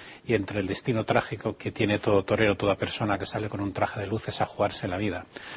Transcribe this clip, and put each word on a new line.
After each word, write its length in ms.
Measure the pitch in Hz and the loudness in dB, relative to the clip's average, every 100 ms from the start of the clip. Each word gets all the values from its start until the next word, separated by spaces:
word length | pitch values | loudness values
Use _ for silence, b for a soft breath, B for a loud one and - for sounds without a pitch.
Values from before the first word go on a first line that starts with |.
| B B - | B B 0
y 80 | |
entre 260 | 110 98 104 | 0 2 -2
el 80 | 92 | -2
destino 380 | 95 - 113 104 | -2 0 0 2
trágico 500 | 113 - - - - | 2 2 -4 -4 -4
que 160 | 104 | -6
tiene 280 | - 104 104 | 0 2 2
todo 260 | 113 98 - | 4 4 4
torero, 320 | 107 110 98 | 4 4 4
toda 180 | 101 95 | 2 2
persona 420 | 110 - 107 98 | -2 -2 0 0
que 80 | 95 | -2
sale 220 | 110 107 | -4 -4
con 140 | 101 | -4
un 100 | 98 | -4
traje 300 | - 104 - | 0 -2 0
de 60 | 98 | -2
luces 340 | 110 - - | -2 -2 -2
a 40 | 107 | -4
jugarse 420 | - 101 - 107 | 0 0 0 -4
la 80 | 90 | 0
vida. 280 | 104 82 - B B | -2 -2 -8 B B